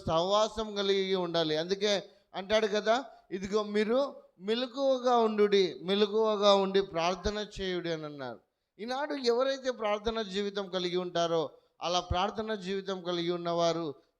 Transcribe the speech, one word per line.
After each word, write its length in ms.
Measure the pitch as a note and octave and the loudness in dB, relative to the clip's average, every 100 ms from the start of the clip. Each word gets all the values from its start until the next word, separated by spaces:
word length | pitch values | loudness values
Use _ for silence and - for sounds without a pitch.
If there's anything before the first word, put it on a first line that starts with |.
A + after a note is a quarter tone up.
| - | 0
సహవాసం 680 | E3 F3+ G3+ A3 A3 A3 | 0 4 4 2 -2 -6
కలిగి 400 | G3+ G3 G3 F#3+ | -2 0 0 2
ఉండాలి. 420 | F#3+ F3 E3 E3 D3+ | 0 0 0 2 0
అందుకే 540 | F3 G3 G#3 G3+ - - _ | -2 0 0 0 -4 -18 _
అంటాడు 320 | E3+ F#3+ A3 G#3+ | -10 0 2 2
కదా, 380 | G#3 G3+ A#3 C#4 - - | 0 2 0 0 -14 -10
"ఇదిగో 320 | F#3+ F#3+ G#3 | -8 -2 -2
మీరు 540 | G#3+ G#3 G#3+ B3 C#4 - - - | 0 0 2 2 0 -4 -20 -12
మెలకువగా 760 | F#3+ A#3 B3+ A#3+ C4+ C4 A#3+ A#3+ | -4 -2 -2 -2 0 2 4 4
ఉండుడి, 640 | A3 G#3+ G#3 G3+ F3+ C#3 | 4 4 4 4 2 0
మెలకువగా 720 | E3 G3+ G#3 G#3 A3 G#3 G#3 | -2 2 2 2 2 4 6
ఉండి 280 | G3 F#3+ F#3+ | 6 6 2
ప్రార్థన 640 | G3 E3 E3 F#3 G#3 G#3 G#3 - | 0 0 0 0 -4 -4 -8 -6
చేయుడి" 320 | F#3+ F3+ E3+ | -4 -4 -4
అని 120 | D#3+ | -4
అన్నారు. 360 | D3+ D3 C3 A2 _ _ _ - | -6 -10 -10 -12 _ _ _ -14
ఈనాడు 360 | A3 B3+ D4+ | -8 -4 -4
ఎవరైతే 560 | C#4+ B3 A#3 C4+ C4+ B3+ | -2 0 2 2 0 -4
ప్రార్థన 520 | A#3 G#3+ G#3 G#3 A3+ | -2 -2 -2 -2 -4
జీవితం 460 | G#3 F#3 G3+ G3 G3 | -4 -4 -4 -4 -4
కలిగి 280 | F3+ F3+ F3+ | -2 -2 -2
ఉంటారో 540 | F3+ E3+ E3+ E3 D3 - _ - | -2 0 0 0 -2 -6 _ -10
అలా 180 | D#3+ F3+ | -2 -2
ప్రార్థన 540 | F3 F3+ G3+ G#3 A3 | 0 0 0 -2 -6
జీవితం 480 | G#3+ F3+ G3 F#3+ F#3+ | -6 -4 -6 -4 -6
కలిగి 280 | E3+ F3 E3+ | -4 -4 -2
ఉన్నవారు 640 | F3 F3 E3+ E3+ E3 E3 C3+ _ _ | -2 -2 0 2 0 -4 -8 _ _